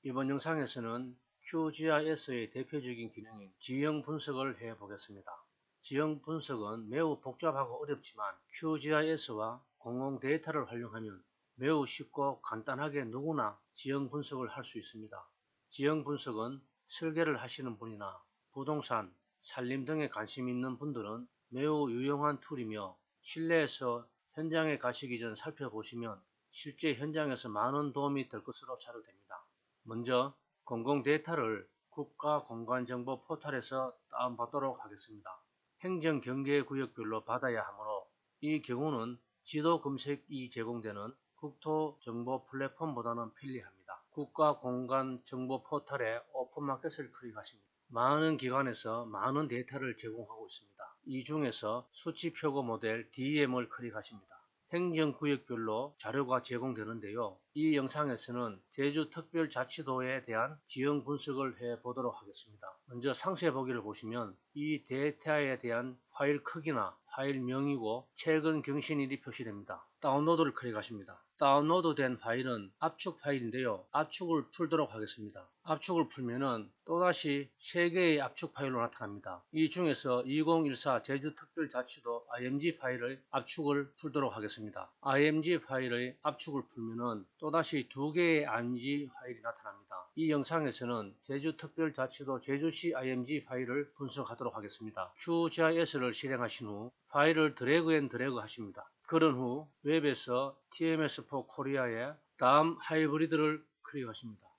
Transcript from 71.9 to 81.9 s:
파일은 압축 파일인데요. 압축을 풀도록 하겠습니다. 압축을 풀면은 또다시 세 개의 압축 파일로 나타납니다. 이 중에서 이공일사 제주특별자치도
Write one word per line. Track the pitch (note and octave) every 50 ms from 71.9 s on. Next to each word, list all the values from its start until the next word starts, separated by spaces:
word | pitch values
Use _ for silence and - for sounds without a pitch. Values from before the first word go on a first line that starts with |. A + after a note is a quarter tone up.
| D3 - C3+ B2+ B2 A2+
파일은 | - A#2 A2+ B2 C3 C3 B2 A2 G2+ F#2+ _ _
압축 | D#3+ D#3+ - - - F#3+ D#3+ -
파일인데요. | - D3 C#3+ C3 A#2+ A2+ A2 B2+ C3 A#2+ G#2 F#2 - _
압축을 | - C#3+ D#3 D3+ - - F#3 E3+ E3 D3+ C#3 -
풀도록 | - - E3+ D3+ E3 D#3 D3 A#2 G#2+
하겠습니다. | A2 G#2+ G#2 - - G#2+ G#2 F2 F#2+ F2+ - _ _ _
압축을 | E3+ D#3 D#3 - - F3+ E3+ D#3+ -
풀면은 | - - B2+ A#2+ A#2 B2+ C#3 C3+ A#2+ A2 G#2 - _ _ _
또다시 | - E3 E3+ F3+ F3+ E3+ - - D3+ C#3+ C#3+ C#3 C3 _ _
세 | - - - F3 F3 F3
개의 | E3 F#3+ F3+ E3+ D#3 D3
압축 | C3+ B2+ - - - D3 _
파일로 | - C#3+ C3+ B2+ A#2+
나타납니다. | A#2 A#2 - - A#2 G2+ G2+ G2+ - G2+ F2+ F2 _ _
이 | - D#3 D#3+ D3+
중에서 | D#3 F3 F3+ D#3 C3 - - C3+ B2 B2 B2
이공일사 | C3 C#3 D3+ D#3 D#3+ E3 E3 D#3+ C#3+ C3 - - C#3+ B2+ A2+ -
제주특별자치도 | - C3+ C#3 C3+ D3+ D3 - - _ _ E3 D#3 C3 - B2 B2 -